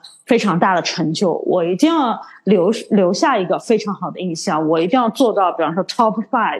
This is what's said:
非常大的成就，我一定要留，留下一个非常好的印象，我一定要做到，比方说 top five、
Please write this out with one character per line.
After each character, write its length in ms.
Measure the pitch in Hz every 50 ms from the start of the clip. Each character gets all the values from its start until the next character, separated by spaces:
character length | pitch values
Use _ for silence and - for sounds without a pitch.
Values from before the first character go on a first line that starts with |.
| - - - _ _
非 120 | - 240 226
常 220 | - 208 165 175
大 160 | 226 196 185
的 60 | 170
成 320 | - - - - 160 156 160
就， 200 | - 208 175 156 - -
我 180 | - - 185 170
一 120 | 170 185
定 120 | 180 - 320
要 320 | 330 320 269 233 - - - - - - _
留， 260 | 190 - 185 165 196 226 - - -
留 240 | - 202 185 175 202
下 240 | - 339 302 262 208
一 80 | 185
个 140 | 170 175 147
非 180 | - - 226 214
常 160 | 214 208 190
好 160 | - 180 156
的 100 | - -
印 160 | 180 185 160
象， 320 | 165 - 202 160 156 160 151
我 120 | 165 160
一 80 | 165 185
定 120 | - 254
要 80 | 240 226
做 220 | - - 269 220
到， 200 | 185 202 190 175
比 100 | - -
方 100 | 160 165 160
说 100 | 190 180
top 340 | - - - 233 220 185 226 208 -
five、 300 | - 240 214 165 151 -